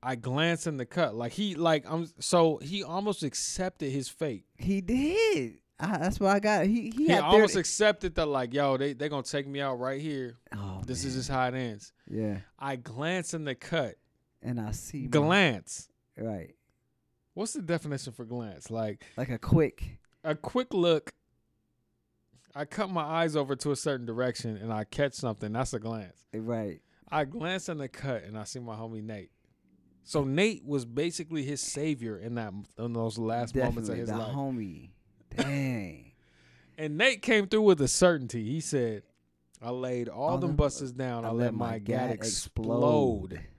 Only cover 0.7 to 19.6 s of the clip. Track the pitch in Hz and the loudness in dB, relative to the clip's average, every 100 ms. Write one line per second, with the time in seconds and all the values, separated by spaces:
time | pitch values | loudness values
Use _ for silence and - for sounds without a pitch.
0.7 | 143 123 - 156 107 120 - 208 160 165 | -4 -4 0 0 0 -4 -2 -4 2 4
1.7 | 156 - 160 165 - - 175 165 151 139 | 4 2 -4 -4 -6 4 6 6 4 -4
2.7 | 196 170 170 208 196 147 - - - 185 | -6 -4 -2 -2 -2 -2 -4 -6 -2 -4
3.7 | - 143 135 131 - 156 107 - _ 120 | -2 -4 -2 -4 -4 -4 -4 -10 _ 0
4.7 | 196 180 247 285 381 453 392 120 80 _ | 0 2 2 2 4 4 2 0 -8 _
5.7 | _ 156 190 170 - 196 202 208 214 185 | _ -2 0 0 2 4 4 4 4 4
6.7 | 233 220 226 311 - 156 202 208 202 165 | 2 0 0 4 6 8 8 8 4 0
7.7 | - 214 208 185 160 156 139 127 131 143 | 4 4 4 -2 0 0 2 0 2 2
8.7 | 135 139 127 147 143 123 147 139 139 139 | 2 0 -2 -4 -4 -4 -4 -4 -4 -4
9.7 | 127 127 135 156 143 127 117 _ 104 101 | -2 -2 -4 -4 -4 -6 -10 _ -8 -6
10.7 | 95 120 127 135 131 127 135 127 127 127 | -6 -4 -4 -2 -4 -2 0 0 0 -4
11.7 | 104 - _ - - 107 101 98 _ 139 | -6 -14 _ -8 -4 -2 -4 -8 _ -8
12.7 | 131 120 117 151 185 165 165 147 127 - | -6 -8 -6 -2 -2 -4 -6 -4 -6 -4
13.7 | 165 127 - _ _ _ _ - 123 107 | -2 -2 -6 _ _ _ _ -6 -4 -4
14.7 | 107 - 151 147 147 147 190 180 107 - | -6 -8 -8 0 2 4 6 4 2 -6
15.7 | - - _ _ - 113 104 80 - _ | -14 -14 _ _ -10 -6 -6 -8 -18 _
16.7 | _ _ _ _ _ _ - 220 320 175 | _ _ _ _ _ _ -8 -6 -6 -2
17.7 | 170 151 139 - 110 117 123 113 90 - | -2 -2 -8 -8 -12 -10 -8 -8 -12 -8
18.7 | 113 110 101 - - 123 120 - 160 | -4 -4 -4 -12 -8 -4 -4 4 6